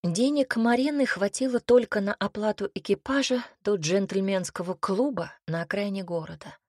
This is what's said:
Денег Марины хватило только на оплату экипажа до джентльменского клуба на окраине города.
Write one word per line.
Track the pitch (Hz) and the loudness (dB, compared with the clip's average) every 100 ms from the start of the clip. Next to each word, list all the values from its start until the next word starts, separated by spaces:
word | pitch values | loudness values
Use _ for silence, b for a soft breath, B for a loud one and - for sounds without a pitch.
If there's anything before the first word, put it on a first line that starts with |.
Денег | 175 175 262 294 254 226 | 0 2 2 2 0 2
Марины | 233 240 277 294 254 | 2 4 2 2 0
хватило | 180 202 - 262 240 | 2 -2 0 0 0
только | - 240 226 214 | 6 4 6 -2
на | 196 - | -2 -2
оплату | 196 - 214 214 - | -4 -2 -2 -2 -6
экипажа | - - 196 - 277 262 247 - _ | -6 -2 -2 0 0 0 -2 -4 _
до | - 202 | -2 0
джентльменского | 151 190 196 196 190 190 180 - 180 | 2 0 0 0 0 -2 -4 -8 -8
клуба | 185 - 190 277 202 165 - - | -4 -2 0 0 -2 -8 -12 -6
на | 165 | -6
окраине | 165 196 202 196 | -4 -4 -4 -6
города. | 180 170 160 156 - - | -6 -6 -6 -14 -16 -20